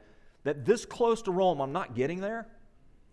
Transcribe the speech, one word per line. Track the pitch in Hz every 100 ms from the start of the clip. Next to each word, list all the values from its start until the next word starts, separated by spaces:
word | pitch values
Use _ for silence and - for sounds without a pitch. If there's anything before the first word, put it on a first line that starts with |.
| - - - -
that | - 147 123
this | 233 -
close | - 233 226
to | 196
Rome, | 180 190 156
I'm | 135
not | 151 190 113
getting | 135 175
there, | 196 226 220 - - - - - -